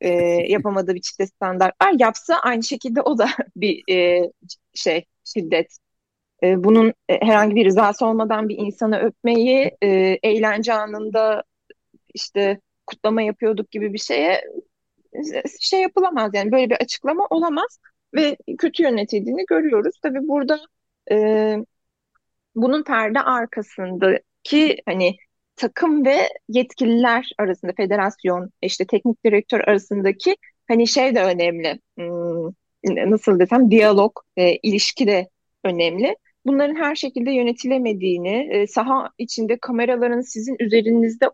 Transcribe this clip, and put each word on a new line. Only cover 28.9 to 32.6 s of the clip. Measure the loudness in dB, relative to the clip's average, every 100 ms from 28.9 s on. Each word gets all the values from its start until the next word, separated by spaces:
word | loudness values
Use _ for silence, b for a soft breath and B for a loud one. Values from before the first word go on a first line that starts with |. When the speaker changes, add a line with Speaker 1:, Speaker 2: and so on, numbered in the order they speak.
| 0 0 0 2
Speaker 1:
direktör | 0 0 -2
arasındaki | 2 0 -2 -4 -2 -2 -2 -4 b _ -2
hani | 2 2
şey | 2 2 2
de |
önemli. | 0 0 -2 -2 -6 -8 _ -14
Hmm, | -10 -8 -6 -6 -8 -12